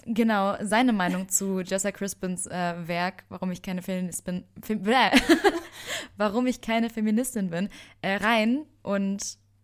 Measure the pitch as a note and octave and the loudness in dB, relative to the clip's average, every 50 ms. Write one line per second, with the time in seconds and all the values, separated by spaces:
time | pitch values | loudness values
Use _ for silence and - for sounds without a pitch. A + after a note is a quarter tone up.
0 | - A#3 A3+ G3+ A#3 A3 G#3+ G3+ G3 G3 G3 - G#3+ F#3+ G#3 A3+ C4 B3 A3 G3 | -6 -2 2 4 4 4 4 4 2 2 0 -2 -2 2 4 4 6 4 4 4
1 | F3+ F3+ F3+ F3+ F#3+ - - - G3 F#3+ F#3+ F#3 F3+ F#3 F#3 G3 - G3+ G3 - | 2 0 0 -2 -2 -2 -2 -2 0 0 -2 -2 -2 -2 -2 0 0 -2 -2 -2
2 | G3 G3 - - - F#3 F3+ F3 - - - F3+ F3 F3 E3+ F3 E3+ E3 E3+ E3+ | -6 -6 -4 -4 -4 -4 -4 -4 -6 -6 -4 -2 -2 -2 -4 -4 -6 -4 -2 -2
3 | F3 F#3 F#3+ - - _ F#3 F3+ F#3 F#3 F3+ - - G3 F#3 F3+ F3+ - F#3 F#3 | -2 -2 -4 -8 -14 _ -10 -6 -6 -6 -6 -6 -6 -6 -6 -6 -4 -4 -4 -2
4 | F#3 F3 - - - - C#3 - - - _ - - - A3 G#3+ F#3+ G#3 B3+ C4 | -4 -4 -6 -6 -6 -6 -6 -6 -6 -10 _ -14 -6 -4 -4 -2 2 2 4 4
5 | A3+ F#3+ - B3 - - E4 - - G4+ - E4+ - - - - - - - - | 6 6 6 4 6 6 4 6 6 4 2 2 -4 -10 -16 -16 -10 -10 -8 -8
6 | - - - G3+ G#3 G#3 F#3+ B3 B3 B3+ B3 - - A#3 A3+ A3+ A#3 A3+ - A3 | -10 -12 -4 -2 -2 0 0 0 0 0 -2 -2 -4 -2 0 0 0 -2 -2 -2
7 | G#3+ A3 G#3+ A#3 C4+ - - A3 G3 F3+ E3 F3 G3 G#3 - - - - - _ | 0 2 2 2 0 -2 -4 -4 -4 -4 -2 -4 -4 -4 -6 -12 -20 -20 -16 _
8 | - F#3 G3 G3+ G3 A3 A#3 A3 G#3+ A3+ B3 D4 D4+ - _ _ - G3 G3+ G3 | -4 -2 -2 0 2 2 2 4 4 2 0 0 -2 -8 _ _ -6 -4 -2 -2
9 | G3 G3 G3 G3+ - - - - _ _ _ _ | -2 -2 -4 -4 -6 -10 -10 -14 _ _ _ _